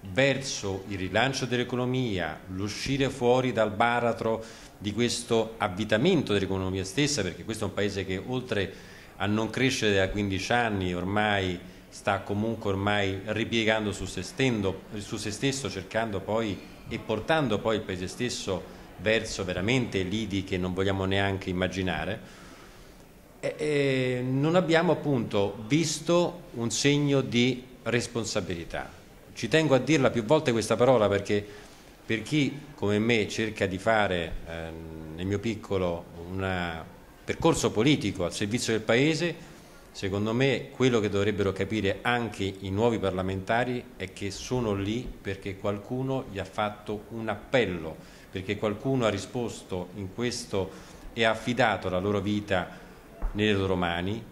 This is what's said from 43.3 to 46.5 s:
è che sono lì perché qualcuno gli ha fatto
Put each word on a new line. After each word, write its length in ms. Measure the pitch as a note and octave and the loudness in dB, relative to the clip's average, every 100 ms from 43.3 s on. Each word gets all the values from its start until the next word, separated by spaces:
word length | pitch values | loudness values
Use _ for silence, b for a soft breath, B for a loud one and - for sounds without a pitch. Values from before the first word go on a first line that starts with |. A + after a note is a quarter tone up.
| F#2+ F#2 A2+ B2 B2 - - | -4 0 0 0 -4 -8 -10
è 160 | F#2 | -10
che 180 | - G2+ | -6 -8
sono 440 | F#2 - B2+ A2+ | -8 -4 -2 0
lì 360 | G2 G2 A#2 B2+ - | 0 -2 -4 -6 -10
perché 360 | G2+ F#2+ G2+ F#2 | -8 -6 -8 -4
qualcuno 720 | G#2 G2+ - B2+ C3+ C3 A2+ | -4 -4 -6 -4 -2 -4 -4
gli 80 | G2 | -8
ha 60 | |
fatto 600 | F#2 | -6